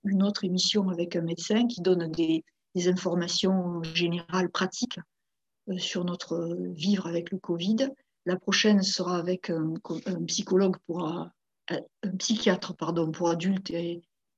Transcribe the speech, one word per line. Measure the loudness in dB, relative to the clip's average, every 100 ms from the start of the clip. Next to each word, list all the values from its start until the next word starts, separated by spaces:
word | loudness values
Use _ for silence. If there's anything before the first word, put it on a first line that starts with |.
une | 0 2
autre | 2 2
émission | 0 0 2 2 2
avec | 0 -2 -2
un |
médecin | -2 -2 0 2 2
qui | 0
donne | 2 2 2
des, | 0 2 2 -2 _ _
des | 0 2
informations | 2 0 0 0 0 2 2 0 -4
générales, | -4 0 0 0 -2 0 0
pratiques, | 0 -4 -4 -6 -8 -16 _ _ _ _ _ -8
euh, | -6
sur | -4 -2
notre, | -2 -4 -4
euh, | -4 -2 -4 -6
vivre | -2 2 2 2
avec | -4 -4
le | -6
covid. | -2 -2 2 2 2 -4 _ _ -2
La | -2
prochaine | 2 4 6 6
sera | 4 0 0 0
avec | 0 -2 -2
un | -2 -2 -4
co-, | -6 -8 -4
un | -4
psychologue | -2 -4 2 4 4 0 -4
pour, | -4 -4
euh, | -4 -8 _ _ _ -8 -8 -8 _
un | -6 -2
psychiatre, | 0 2 2 2 0 -6
pardon, | -2 0 0
pour | 0 0
adultes | 2 0 -2 -2
et | -4 -4 -6 -10 _ _